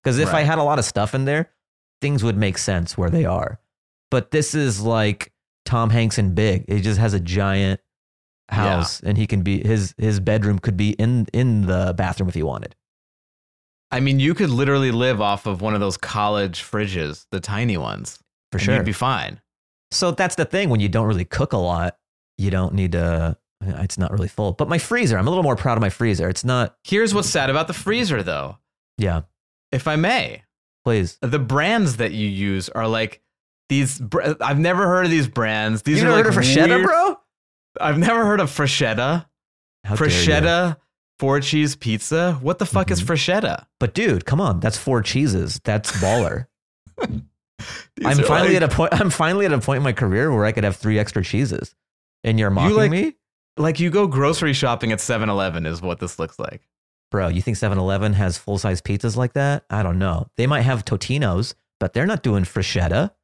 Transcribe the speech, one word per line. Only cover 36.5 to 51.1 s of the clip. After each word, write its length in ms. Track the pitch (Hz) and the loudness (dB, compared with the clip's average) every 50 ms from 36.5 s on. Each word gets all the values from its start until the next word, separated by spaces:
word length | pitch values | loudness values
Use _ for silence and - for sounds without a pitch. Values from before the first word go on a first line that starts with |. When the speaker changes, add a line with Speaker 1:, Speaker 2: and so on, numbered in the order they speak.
| 135 - - - - | 4 4 6 6 4
Speaker 2:
weird 100 | - 370 | 4 4
Speaker 1:
bro? 320 | 381 320 330 359 403 320 - _ _ _ _ _ _ _ _ _ _ _ - | 2 2 2 2 2 0 -4 _ _ _ _ _ _ _ _ _ _ _ -4
Speaker 2:
I've 180 | - 151 147 | -2 0 0
never 280 | 156 170 226 233 233 226 | 2 2 2 2 2 2
heard 140 | 208 208 202 | 2 2 2
of 80 | 180 135 | 0 -2
Freshetta. 760 | - - 147 135 - - 135 113 110 110 123 139 165 170 - _ _ _ _ _ _ _ _ _ _ _ - | -2 -2 0 0 0 0 0 0 0 0 0 0 -2 -2 -4 _ _ _ _ _ _ _ _ _ _ _ -6
Speaker 1:
How 100 | 98 104 | -4 -2
dare 120 | 113 160 | 0 2
you. 60 | 147 - | 2 2
Speaker 2:
Freshetta 640 | 180 175 165 151 151 151 170 170 175 180 170 156 _ _ _ _ _ _ _ _ _ | 2 4 4 4 4 4 2 2 2 2 0 -2 _ _ _ _ _ _ _ _ _
four 200 | 139 135 139 143 | 0 0 0 0
cheese 340 | 135 - 156 151 151 143 135 | 0 0 0 2 2 0 -2
pizza. 580 | - - 117 110 107 - - 156 160 175 180 165 135 | -4 -2 -2 -2 -2 -2 -2 -2 0 0 0 -2 -2
What 180 | 127 151 180 - | -2 -4 -2 -2
the 60 | 208 | -4
fuck 260 | - - 196 185 185 | 0 0 0 0 0
is 100 | 185 87 | 0 -2
Speaker 1:
Mm-hmm. 100 | 92 135 170 | 0 0 0
Speaker 2:
Freshetta? 520 | 143 - - 180 214 214 - - - - _ _ _ | 0 0 0 0 0 0 -2 -4 -6 -10 _ _ _
Speaker 1:
But 140 | 127 113 - | -4 -2 -2
dude, 320 | 190 226 208 131 175 - | 0 0 2 0 0 0
come 140 | - 135 160 | 0 0 2
on. 200 | 202 143 92 87 | 2 0 0 0
That's 180 | 98 113 - | 0 -2 -2
four 240 | - - 135 131 117 | -2 -2 0 0 0
cheeses. 580 | 104 - - 131 147 139 95 92 78 - - - _ | 0 0 0 0 2 2 2 0 -2 -4 -6 -6 _
That's 280 | - 104 107 - - - 95 | -2 -2 -2 -2 -4 -2 0
baller. 460 | 92 95 110 120 98 78 - - 127 _ _ _ _ _ _ _ _ - _ | 2 2 2 2 2 0 -2 -6 -8 _ _ _ _ _ _ _ _ -20 _
Speaker 2:
<laughs> 0 | - | -8
These 1040 | - - - - - _ _ _ _ _ _ - - - - - - _ _ - - | -6 -6 -6 -8 -10 _ _ _ _ _ _ -16 -16 -14 -14 -16 -18 _ _ -4 -2
Speaker 1:
I'm 140 | 123 143 143 | 2 2 4
Speaker 2:
are, 40 | 139 | 4
Speaker 1:
finally 300 | - 151 165 180 175 - | 4 4 4 4 4 4
Speaker 2:
like 100 | 180 165 | 4 4
Speaker 1:
at 80 | 135 | 2
a 40 | - | 2
point, 180 | - 165 - - | 2 2 2 2
I'm 160 | - 208 180 | 2 2 0
finally 360 | - - 160 160 180 202 202 | 2 2 0 2 2 2 2
at 40 | 180 | 2
a 80 | 147 123 | 2 0
point 180 | - - 139 | 0 0 0
in 60 | 131 143 | 0 0
my 100 | 131 107 | 0 0
career 380 | - 123 98 92 107 139 156 135 | 0 0 0 2 2 2 2 2
where 120 | 107 104 | 2 2
I 60 | 107 | 2
could 120 | 107 107 104 | 2 0 0
have 120 | 101 92 | 0 -2
three 240 | - - 107 107 104 | -2 0 0 2 2
extra 240 | 104 - | 0 0